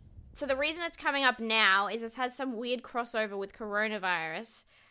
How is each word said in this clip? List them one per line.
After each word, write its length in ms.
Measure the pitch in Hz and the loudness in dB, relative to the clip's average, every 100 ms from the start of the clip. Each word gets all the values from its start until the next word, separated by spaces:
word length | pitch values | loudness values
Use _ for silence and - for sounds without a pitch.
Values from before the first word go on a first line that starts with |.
| - - - | -20 -20 -18
so 120 | - 285 | -6 -2
the 100 | 262 | 0
reason 280 | 302 330 | 0 -2
it's 140 | 339 - | -6 -4
coming 260 | 311 277 | -2 2
up 160 | 262 240 | 2 2
now 480 | 226 220 208 190 202 | 2 6 8 6 4
is 160 | 220 | -2
it's 120 | 226 254 | -6 -4
had 180 | 247 | -4
some 220 | 247 269 226 | -2 -4 -4
weird 280 | 247 247 | -2 -4
crossover 540 | - 240 233 226 214 196 | -4 -6 -2 -2 -2 -4
with 160 | 196 - | -8 -8
coronavirus. 1040 | 214 208 214 214 185 175 160 165 233 - - _ _ | -4 0 0 0 0 0 -2 -6 -8 -12 -14 _ _